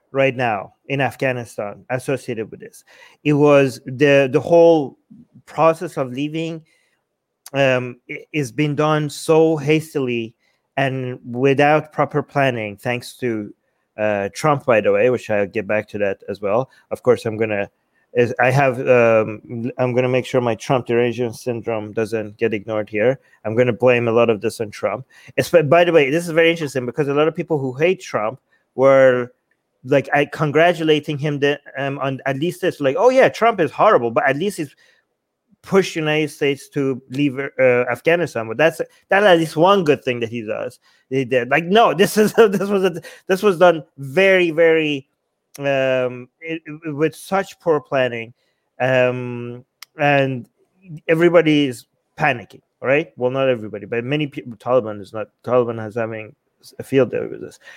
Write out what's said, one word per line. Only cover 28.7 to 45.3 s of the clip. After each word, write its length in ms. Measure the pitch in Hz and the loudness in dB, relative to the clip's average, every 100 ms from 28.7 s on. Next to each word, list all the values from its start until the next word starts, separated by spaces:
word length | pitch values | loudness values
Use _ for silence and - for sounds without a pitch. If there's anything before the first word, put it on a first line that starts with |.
were, 580 | - 135 135 131 123 120 _ _ _ _ _ | 2 4 8 6 4 -2 _ _ _ _ _
like, 240 | 127 139 131 | -2 0 2
I, 120 | 143 147 | 0 -2
congratulating 920 | - 156 143 170 165 160 151 147 143 | -2 -2 2 2 2 2 0 0 -6
him 220 | 151 143 | -4 0
the, 200 | 143 143 - 131 | 0 -2 -6 -8
um, 220 | 139 139 | -8 -4
on 220 | 135 131 | -6 -4
at 140 | 135 135 | -6 -4
least 220 | 170 - | -4 -4
this, 200 | 180 - | -4 -2
like, 160 | 139 147 | -2 2
"Oh 120 | 220 | 4
yeah, 180 | 262 180 | 4 2
Trump 320 | - 226 202 | 4 0 2
is 100 | 147 | -2
horrible, 400 | - 190 180 117 | 2 2 2 0
but 180 | 123 143 | 0 0
at 80 | 139 | -2
least 220 | 202 196 | -4 -6
he's 180 | 147 _ _ _ _ _ _ _ _ _ | -12 _ _ _ _ _ _ _ _ _
pushed 320 | - 190 185 | 0 0 0
United 340 | 165 156 151 151 | -2 -2 0 -2
States 400 | - 143 139 - | -2 -2 -2 -6
to 320 | 147 135 123 - | -4 -4 -4 -8
leave, 280 | 131 147 127 | -2 -2 -2
uh, 460 | 139 - 131 123 123 | -8 2 4 4 0
Afghanistan." 560 | 120 - 175 160 117 110 | -2 0 0 0 -4 -6
But 120 | 117 | 0
that's, 220 | 160 170 165 _ _ | 0 0 -8 _ _
that's 180 | 196 208 | 2 4
at 120 | 170 | 4
least 180 | 156 151 | 2 2
one 280 | 175 202 | 4 4
good 200 | 156 135 | 2 0
thing 160 | 131 120 | -2 -4
that 80 | 113 | -6
he 140 | 117 | -8
does. 360 | 107 107 113 - _ _ _ | -8 -8 -8 -12 _ _ _
He 160 | 131 | -6
did. 260 | 127 127 123 | 0 -2 0
Like, 140 | 147 | -2
no, 300 | 170 208 214 | 2 2 4
this 220 | 151 202 208 | 2 0 2
is, 160 | 214 | 2
<laughs> 40 | - | 4
this 320 | 220 190 196 | 4 2 -2
was 160 | 202 | 0
a, 180 | 190 165 - - - | -2 -4 -12 -20 -4
this 160 | 185 | 0
was 160 | 208 165 | 2 4
done 260 | 180 165 - - | 4 4 -4 -16
very, 520 | 139 147 190 185 175 | -4 2 4 4 2
very, 580 | 156 165 160 151 143 - _ _ | 2 4 4 0 -4 -10 _ _